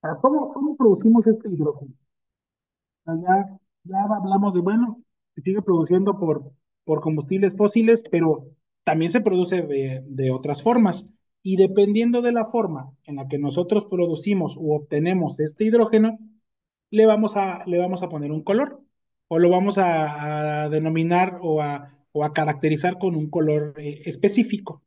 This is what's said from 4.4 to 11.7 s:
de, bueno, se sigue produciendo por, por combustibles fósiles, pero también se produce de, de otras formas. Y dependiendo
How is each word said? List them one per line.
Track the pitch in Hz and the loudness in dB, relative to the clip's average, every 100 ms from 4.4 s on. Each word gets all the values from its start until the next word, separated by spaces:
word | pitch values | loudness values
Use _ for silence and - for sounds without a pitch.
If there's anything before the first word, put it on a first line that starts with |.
| 202 | 2
de, | 180 | 0
bueno, | 180 220 240 214 _ _ _ | 0 0 0 -4 _ _ _
se | - | -8
sigue | 185 202 | -4 -2
produciendo | 202 170 151 180 202 196 | 0 0 2 2 2 0
por, | 165 143 - _ _ _ | -2 -2 -6 _ _ _
por | - 151 | -4 -2
combustibles | 160 156 143 190 196 196 | 0 -4 -2 0 0 2
fósiles, | 208 226 226 226 - | 2 4 4 4 2
pero | 170 165 151 - _ _ _ | 0 2 0 -6 _ _ _
también | - 160 165 | -2 0 0
se | 233 | 0
produce | 208 185 180 185 | 0 0 0 -2
de, | 156 139 135 131 135 | -2 -4 -4 -8 -10
de | 131 131 | -4 -2
otras | 127 139 147 | -2 -6 -2
formas. | 226 240 208 175 - _ _ _ | 0 4 2 0 -12 _ _ _
Y | 190 185 | -4 2
dependiendo | 190 | 4